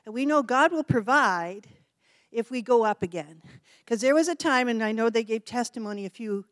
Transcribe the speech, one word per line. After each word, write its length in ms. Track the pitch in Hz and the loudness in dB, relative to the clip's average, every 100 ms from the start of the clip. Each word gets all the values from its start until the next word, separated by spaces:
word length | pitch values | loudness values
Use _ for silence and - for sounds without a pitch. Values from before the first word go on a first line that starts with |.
and 80 | - | -12
we 140 | 226 277 | -4 0
know 160 | 302 | 0
God 300 | 233 254 330 | 2 2 2
will 100 | 330 | 2
provide 840 | 294 240 202 285 233 180 170 202 - - _ _ _ _ _ | 0 0 2 2 4 0 -4 -10 -16 -20 _ _ _ _ _
if 180 | 233 220 | -6 -6
we 120 | 254 | -6
go 220 | 220 240 | 2 2
up 200 | 220 202 | 4 0
again. 380 | 185 170 151 160 - - _ _ - | -4 -6 -10 -16 -20 -20 _ _ -6
'Cause 140 | 226 | 0
there 160 | 262 302 | 4 4
was 100 | 330 | 2
a 80 | |
time, 320 | 330 330 254 247 | 0 2 2 2
and 160 | 226 | 0
I 80 | 214 | -2
know 180 | 220 226 | 0 0
they 140 | 226 | 0
gave 220 | 220 226 | -2 -6
testimony 600 | - 247 233 247 208 208 | -4 -6 -6 -6 -10 -8
a 60 | 196 | -10
few 340 | - 220 202 185 | -10 -8 -6 -8